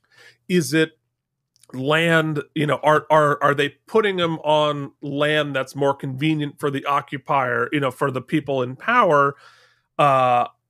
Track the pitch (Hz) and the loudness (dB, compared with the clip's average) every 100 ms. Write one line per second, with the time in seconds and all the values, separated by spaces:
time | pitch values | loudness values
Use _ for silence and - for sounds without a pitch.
0 | _ _ - _ - 180 127 160 156 _ | _ _ -20 _ -2 -2 0 0 0 _
1 | _ _ _ _ _ _ _ 127 135 156 | _ _ _ _ _ _ _ -8 -2 0
2 | 170 165 156 147 - - 147 135 147 151 | 2 2 0 -4 -6 -4 -2 0 2 2
3 | - 156 147 143 143 143 143 - - 226 | 4 4 4 2 0 0 -2 -6 -2 0
4 | 208 185 170 160 147 151 151 147 139 _ | 0 0 -2 -2 0 2 2 -2 -8 _
5 | 147 143 147 151 147 135 131 139 139 135 | -8 -2 0 0 -2 -4 -6 -2 -2 -2
6 | 139 131 156 156 143 - 147 135 139 143 | -6 -4 -2 -2 -4 -6 -6 -4 -4 -4
7 | - 143 - 143 123 120 120 151 135 - | -4 -10 -4 -2 0 -2 -2 -2 -4 -2
8 | 143 131 - 156 143 135 123 131 - 247 | -4 -4 -4 -4 -2 -4 -6 -6 -2 2
9 | 196 147 143 - - _ _ _ _ - | 4 4 2 -2 -16 _ _ _ _ 0
10 | 147 131 127 120 - _ | 2 4 2 2 -2 _